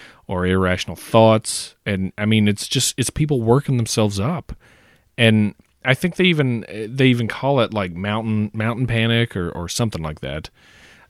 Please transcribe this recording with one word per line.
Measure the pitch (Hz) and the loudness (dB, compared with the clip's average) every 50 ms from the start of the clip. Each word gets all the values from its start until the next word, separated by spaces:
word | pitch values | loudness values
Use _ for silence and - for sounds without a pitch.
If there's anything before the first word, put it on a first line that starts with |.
| - - - _ _ | -20 -20 -20 _ _
or | - 98 90 92 | -8 -4 -2 0
irrational | 92 92 95 92 90 90 90 - - 85 | 2 2 2 2 2 0 -2 -4 -8 -12
thoughts. | - - - - 113 113 110 110 110 - - - - - - - _ _ | -12 -6 2 4 6 6 6 6 4 0 -4 -8 -8 -10 -12 -16 _ _
And, | 110 101 95 95 90 - - | -4 -4 -2 -4 -4 -4 -4
I | 104 | 0
mean, | 107 110 110 104 104 | 2 2 4 4 2
it's | 101 - - | 2 -2 -4
just, | - - 135 - - - - | -4 -2 -2 -2 -2 -2 -2
it's | 123 - | -4 -4
people | - - 156 147 147 123 113 | -2 -2 0 0 0 0 2
working | 113 120 143 - - 131 | 4 2 2 2 0 0
themselves | 120 113 - - 117 107 104 101 98 | 0 -2 -2 0 0 0 0 0 -2
up. | 98 139 180 - - - - - _ _ _ _ _ _ _ _ _ _ _ | -4 -4 -4 -6 -8 -12 -16 -18 _ _ _ _ _ _ _ _ _ _ _
And | - 120 113 110 107 104 101 - - _ _ _ _ - | 2 4 4 4 4 2 0 -2 -8 _ _ _ _ -2
I | 127 135 | -2 0
think | - - 175 165 | 0 0 -2 0
they | - 180 | 2 2
even, | 180 165 151 139 127 120 113 - - 87 110 110 107 | 2 4 2 2 0 -2 -4 -6 -10 -10 -10 -10 -6
they | 127 139 135 | 0 2 4
even | 131 123 120 117 104 | 4 4 4 0 -4
call | - - - 135 143 127 | -6 -4 -2 0 2 2
it, | 110 - 107 | 0 0 0
like, | 104 98 87 82 | -4 -4 -4 -6
mountain, | 87 98 104 107 110 110 110 107 107 107 107 - | -6 -4 -4 -4 -2 -2 -2 0 0 -2 -2 -4
mountain | 110 110 113 117 120 127 113 | -4 -4 -4 -2 -2 -2 -2
panic | 120 113 113 117 117 117 117 - - | 0 0 0 2 2 2 0 0 -2
or, | 98 87 82 | -4 -4 -4
or | - 76 87 85 | -6 -8 -8 -6
something | - - 120 110 - 82 80 | -4 -2 -2 -2 -2 -4 -6
like | 78 78 - | -8 -8 -8
that, | - 67 71 78 - - - _ _ _ - - - - - - _ | -8 -8 -8 -8 -10 -12 -18 _ _ _ -20 -20 -20 -20 -20 -20 _